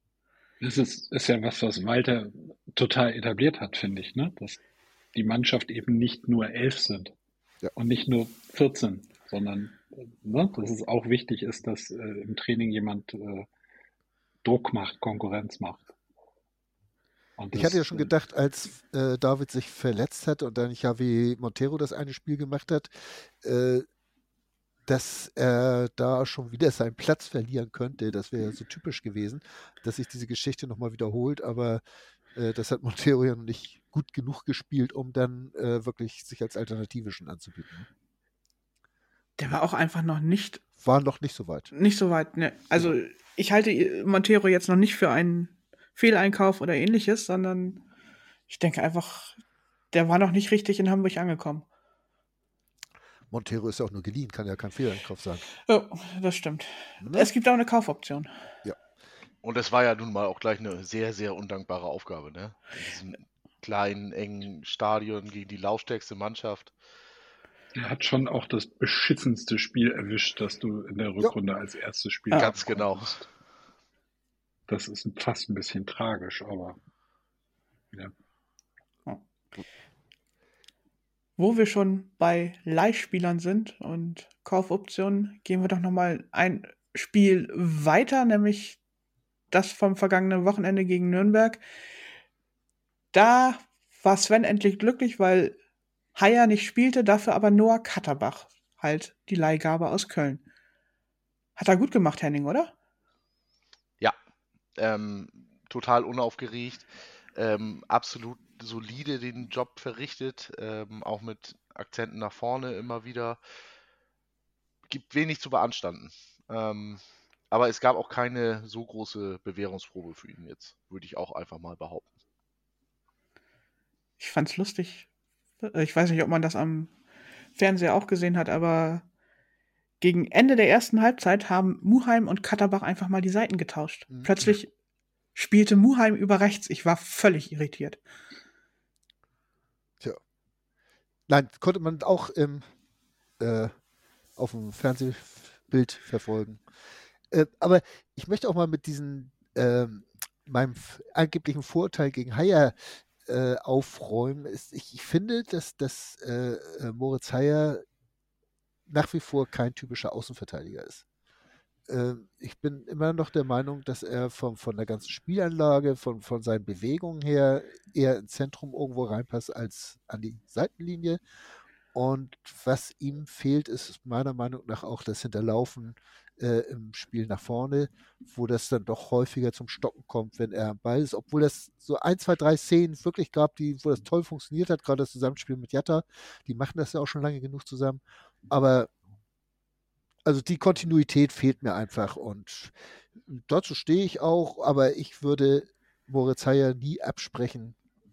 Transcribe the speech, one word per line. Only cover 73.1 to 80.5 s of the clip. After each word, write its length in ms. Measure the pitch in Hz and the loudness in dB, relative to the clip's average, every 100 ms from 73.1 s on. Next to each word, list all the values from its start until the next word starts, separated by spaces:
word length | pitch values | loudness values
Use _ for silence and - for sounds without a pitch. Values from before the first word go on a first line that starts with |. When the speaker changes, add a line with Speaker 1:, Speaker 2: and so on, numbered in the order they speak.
| - - _ _ _ _ _ _ _ _ _ _ _ _ _ - | -12 -14 _ _ _ _ _ _ _ _ _ _ _ _ _ -6
Speaker 1:
Das 220 | 101 - | -6 -6
ist 200 | 104 104 - | -10 -10 -6
fast 320 | - - - | -6 -4 -6
ein 60 | |
bisschen 320 | 98 - 98 98 | -8 -6 -8 -10
tragisch, 560 | - 113 101 90 - | -6 -6 -6 -8 -12
aber 340 | 104 95 87 - _ _ _ _ _ _ _ _ _ _ _ | -10 -12 -12 -16 _ _ _ _ _ _ _ _ _ _ _
ja. 180 | 98 101 _ _ _ _ _ _ _ _ _ - | -18 -18 _ _ _ _ _ _ _ _ _ -16
Speaker 3:
Ja. 140 | 208 _ _ _ - - - - _ _ _ _ _ _ | -16 _ _ _ -20 -18 -20 -20 _ _ _ _ _ _